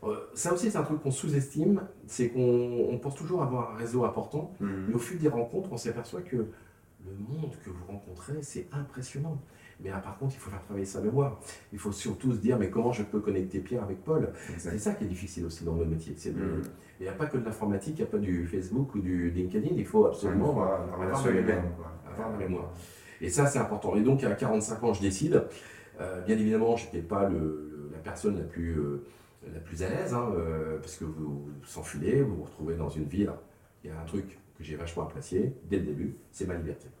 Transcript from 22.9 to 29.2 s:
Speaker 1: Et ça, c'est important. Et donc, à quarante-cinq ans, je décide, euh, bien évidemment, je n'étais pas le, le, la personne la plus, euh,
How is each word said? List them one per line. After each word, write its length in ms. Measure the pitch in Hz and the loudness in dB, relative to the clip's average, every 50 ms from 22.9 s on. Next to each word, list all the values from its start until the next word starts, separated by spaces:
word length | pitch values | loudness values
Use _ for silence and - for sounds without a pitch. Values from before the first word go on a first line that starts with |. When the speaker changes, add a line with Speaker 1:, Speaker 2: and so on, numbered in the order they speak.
| - - - - - - | -18 -20 -20 -20 -12 -6
Speaker 1:
Et 80 | - 101 | -4 -2
ça, 160 | - 147 143 | 4 6 4
c'est 140 | 139 - 135 | 6 6 2
important. 360 | 110 101 - - - 101 104 | 0 0 0 -2 0 2 4
Et 60 | 104 | 6
donc, 200 | 110 127 135 139 - | 8 8 6 6 6
à 60 | 107 101 | 2 2
quarante-cinq 500 | - 123 110 110 107 104 - 113 107 117 | 2 2 2 2 2 2 0 -4 0 2
ans, 100 | 120 104 | 2 2
je 80 | 95 | 4
décide, 440 | 98 98 95 - 151 165 180 - - - - - - - - - - - - - | 2 2 2 2 2 6 6 6 4 4 -8 -12 -16 -18 -18 -18 -20 -20 -12 -8
euh, 200 | 82 90 92 90 92 | -6 -6 -6 -6 2
bien 120 | 98 110 110 | 2 4 4
évidemment, 380 | 107 107 110 110 113 113 117 | 6 4 4 4 6 4 4
je 100 | - - - | 2 0 -4
n'étais 140 | - 85 | -6 -6
pas 280 | 82 85 101 98 98 98 | -4 0 2 2 4 4
le, 80 | 87 82 | 4 2
le, 500 | 80 78 78 76 76 76 76 73 73 71 73 | 2 0 -2 -4 -6 -8 -10 -10 -10 -10 -10
la 60 | 78 | -10
personne 360 | 80 85 - - - 107 101 87 | -10 -10 -10 0 0 2 2 2
la 60 | 80 | -2
plus, 340 | 80 - 85 85 85 82 78 | -4 -4 -4 -2 0 0 0
euh, 280 | 73 71 71 69 - - - - | 0 0 -2 -4 -6 -10 -18 -20